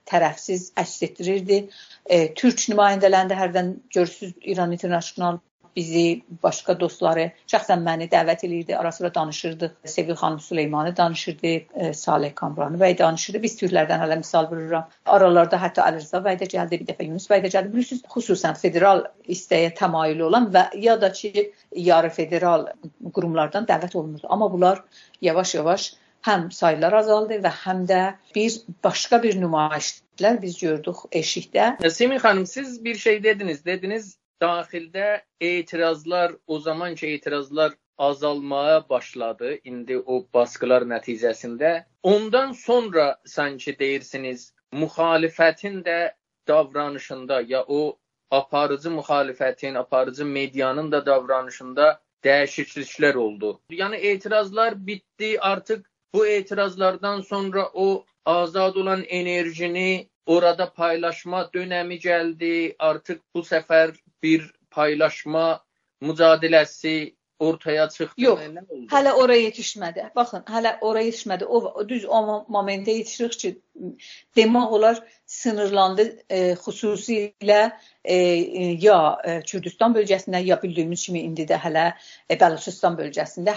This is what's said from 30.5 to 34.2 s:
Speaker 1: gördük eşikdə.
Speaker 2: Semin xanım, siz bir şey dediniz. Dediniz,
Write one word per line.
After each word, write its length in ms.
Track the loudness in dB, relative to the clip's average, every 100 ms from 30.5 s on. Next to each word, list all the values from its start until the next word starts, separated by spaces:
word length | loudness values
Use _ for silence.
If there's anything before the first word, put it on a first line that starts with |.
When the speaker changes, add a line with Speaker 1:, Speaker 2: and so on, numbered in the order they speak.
| -6
Speaker 1:
gördük 520 | -2 -2 -4 -10 -6
eşikdə. 800 | -4 -4 -6 -4 0 2 2 0
Speaker 2:
Semin 280 | 2 0 4
xanım, 280 | 4 4 0
siz 380 | -8 -12 -10
bir 120 | -8 -2
şey 280 | 0 2
dediniz. 420 | 2 0 -2 -6 -6
Dediniz, 520 | -6 -4 -6 -8 -18